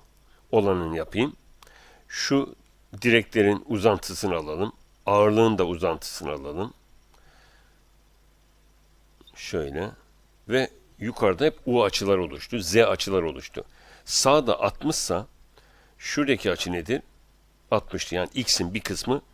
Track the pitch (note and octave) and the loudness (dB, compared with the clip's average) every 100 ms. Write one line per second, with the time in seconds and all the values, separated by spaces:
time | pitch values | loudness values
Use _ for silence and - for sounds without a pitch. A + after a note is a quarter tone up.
0 | _ _ _ _ _ A2+ G2+ F#2 E2 D#2+ | _ _ _ _ _ 2 2 0 -2 -4
1 | D#2 G2+ C#3+ - _ _ - - - - | -4 -2 -2 -4 _ _ -20 -20 -20 -20
2 | - - - C#3 - - _ _ _ G2+ | -14 -8 0 0 -2 -10 _ _ _ -4
3 | A#2+ A2+ - A2+ G2+ G2+ - G#2+ G#2+ F#2+ | 2 2 2 2 4 2 -2 2 2 2
4 | - F#2 G2 E2+ D2+ D#2+ A2 - _ _ | -2 -6 -2 -2 -4 -6 -6 -8 _ _
5 | - G#2 G#2+ G#2+ A2+ G2+ F2 E2+ E2+ D#2 | 2 4 6 6 4 4 0 0 -2 -4
6 | - - D2 D2 C2+ F2 G#2+ - _ - | -8 -10 -8 -8 -8 -8 -8 -12 _ -20
7 | _ _ - _ _ _ _ _ _ _ | _ _ -20 _ _ _ _ _ _ _
8 | _ _ _ _ _ _ _ _ _ _ | _ _ _ _ _ _ _ _ _ _
9 | _ _ - - - F2 C#2+ D2 G2+ - | _ _ -20 -18 -8 -6 -4 -6 -8 -10
10 | _ _ _ _ - B2+ B2+ - _ - | _ _ _ _ -2 -2 -2 -8 _ -12
11 | G#2+ - G#2 F2 D3+ - - A#2+ G2+ - | -10 0 0 2 0 -2 0 2 2 0
12 | G2 F#2+ E2 C#2+ - A#2+ E2+ G#2+ G#2+ F#2+ | 2 0 0 -8 -8 -8 2 4 6 2
13 | G2+ F#2+ D#2+ C2+ - - - - - - | 0 0 0 -6 -12 -14 -16 -20 -20 -20
14 | - - C3+ D3+ A#2+ - G2+ - D3 - | -6 0 4 4 2 0 -2 -2 -4 -4
15 | - F2+ - _ _ _ _ _ _ _ | -2 -4 -4 _ _ _ _ _ _ _
16 | - D3 C#3 A#2+ G2+ E2+ F2+ F2 E2+ C3+ | -6 -2 0 0 0 -2 -4 -6 -4 -6
17 | - _ _ _ _ _ _ G#2+ - F#2 | -6 _ _ _ _ _ _ -2 -2 -8
18 | - F2+ E2+ - A#2 - F2 G#2 - F2+ | -6 -4 -4 -4 -2 -2 -2 -4 -6 -6
19 | - C#3 - | -2 -4 -6